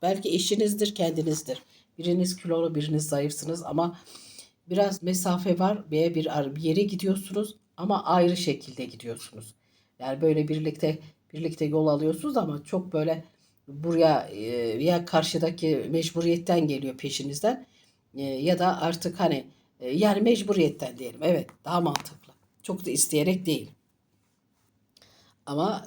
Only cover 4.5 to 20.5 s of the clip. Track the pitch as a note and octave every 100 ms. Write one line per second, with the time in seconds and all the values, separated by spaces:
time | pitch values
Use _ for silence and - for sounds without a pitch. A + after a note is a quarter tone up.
4.5 | _ F3 F3+ G3+ F#3+ F3 F#3 F#3 F3+ F#3
5.5 | F3 F#3+ G#3 D#3 D3+ E3+ D#3+ D#3 D3+ C#3
6.5 | D3+ D#3+ F3 G3+ F#3 F#3+ F#3+ - G3+ G#3+
7.5 | - _ - F#3+ G3 D#3 F3+ F3 F3 D3+
8.5 | C3+ - - A#2 A2+ A#2 A2+ - A2 -
9.5 | - _ _ _ - B2+ C#3 D#3+ D#3 D3+
10.5 | D#3 D#3 - D#3 D#3 - _ _ D3+ D#3+
11.5 | D#3+ D3+ D#3 D#3 D3 D#3 E3 D4 C4 D#3
12.5 | D3 - F#3 F#3 D#3 D#3+ D#3+ - _ _
13.5 | _ - C#3+ E3+ E3 D#3+ C3+ - G2+ A2
14.5 | A#2+ A#2 A2+ D#3+ E3+ F3 D#3+ D#3 E3 E3
15.5 | E3+ D#3+ C3+ B2 E3 E3+ E3+ E3+ E3+ -
16.5 | F3 D3+ C3+ C3+ B2+ C#3 - C#3 C#3+ G#3+
17.5 | B3+ - _ _ _ _ C3+ C#3 C3 D#3
18.5 | F3 F3+ - D#3+ E3+ F3 - E3 C3+ -
19.5 | _ _ _ B2+ D#3 G#3 G3+ A#3 G#3+ G3